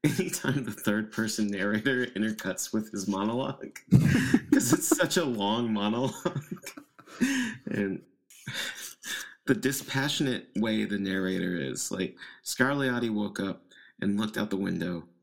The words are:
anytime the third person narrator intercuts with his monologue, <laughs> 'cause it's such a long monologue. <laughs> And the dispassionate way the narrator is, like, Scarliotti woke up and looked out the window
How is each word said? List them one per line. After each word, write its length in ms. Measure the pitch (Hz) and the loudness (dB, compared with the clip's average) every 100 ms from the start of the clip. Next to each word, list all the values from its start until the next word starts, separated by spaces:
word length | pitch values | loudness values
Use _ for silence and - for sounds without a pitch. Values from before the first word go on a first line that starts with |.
anytime 600 | 151 147 185 - 139 143 | 2 2 -2 -2 0 0
the 80 | 127 | -2
third 400 | - - 104 110 | -4 0 0 0
person 360 | - 110 - 104 | -2 -2 0 0
narrator 580 | 101 101 107 123 127 120 98 | 0 0 2 2 0 0 0
intercuts 560 | 107 107 95 92 - | -2 -2 -4 -4 -2
with 180 | 113 107 | -4 -4
his 160 | 101 95 | -6 -2
monologue, 720 | 98 104 120 147 156 - - | 0 0 -2 -4 -6 -12 -16
<laughs> 60 | - 131 - - - - - | 6 6 8 4 6 2 6
'cause 200 | 269 - | 4 6
it's 160 | - - | 2 2
such 280 | 320 165 185 | 2 4 2
a 80 | |
long 480 | 156 113 101 113 117 | 2 0 2 2 2
monologue. 420 | 107 104 113 131 - | 2 2 2 0 0
<laughs> 260 | 165 - - - - - - _ - - 262 269 240 - - | -4 -4 -8 -12 -12 -16 -20 _ -20 -2 0 2 -2 -6 -6
And 320 | - 202 190 - _ _ - - - - - - - - - - - - | -2 -2 -2 -8 _ _ -16 -10 -6 -6 -8 -14 -14 -10 -8 -10 -14 0
the 80 | |
dispassionate 960 | 117 135 135 - 135 143 143 143 120 - - | 2 2 -2 -2 -2 0 0 0 0 -4 -2
way 280 | 110 107 | 0 0
the 140 | 104 101 | 0 -2
narrator 560 | 98 95 92 92 90 87 | 0 0 0 0 -2 -2
is, 360 | 69 - - | -4 -6 -6
like, 240 | 95 95 - - - | -4 -4 -6 -18 -14
Scarliotti 640 | - - 127 143 135 123 117 | -10 2 2 2 0 0 0
woke 300 | 104 101 98 | -2 -2 -2
up 240 | 98 90 _ - - _ | -4 -4 _ -20 -20 _
and 180 | 101 101 | -2 0
looked 180 | 110 123 | -2 -2
out 140 | 107 | -2
the 60 | 98 | -2
window 480 | 98 87 85 87 80 _ | -2 -2 -2 -4 -10 _